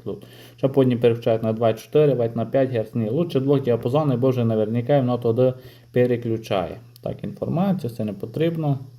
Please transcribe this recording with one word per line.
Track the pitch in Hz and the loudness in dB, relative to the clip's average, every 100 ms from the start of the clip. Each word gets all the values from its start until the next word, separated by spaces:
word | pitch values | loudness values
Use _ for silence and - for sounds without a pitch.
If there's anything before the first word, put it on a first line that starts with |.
тут. | 104 - - - - - | -10 -10 -14 -20 -20 -4
Щоб | 139 135 | 0 2
одні | 127 117 | 2 4
переключають | 120 113 120 113 | 2 2 0 0
на | 113 | 0
два | 110 113 | 0 0
чотири, | 110 - 151 147 | 0 0 2 4
бать | 123 117 120 | 2 0 -2
на | 117 | -2
п'ять | 135 131 | 0 0
герц, | 117 107 | -2 -4
ні. | 120 107 | -4 -2
Лучше | 143 170 135 | -2 -2 0
двох | 139 139 | 2 2
діапазонів, | 131 117 117 147 151 120 | 2 0 0 0 2 2
бо | 131 | 2
вже | 123 | 2
наверняка | 113 110 107 120 120 143 | 0 0 0 -2 0 2
воно | 123 120 | 2 0
туди | 117 113 127 127 - - - | 0 2 2 0 -10 -20 -4
переключає. | 123 123 117 117 113 - 98 80 - - - | 2 2 2 0 -4 -2 -2 -2 -8 -18 -10
Так, | - - | -10 -8
інформація, | 101 - 123 151 196 - 120 | -10 -6 -4 0 0 -2 -4
це | - | -6
не | 107 | -6
потрібно. | 98 - 143 165 160 147 127 - | -6 -8 -2 -2 -2 -2 -4 -8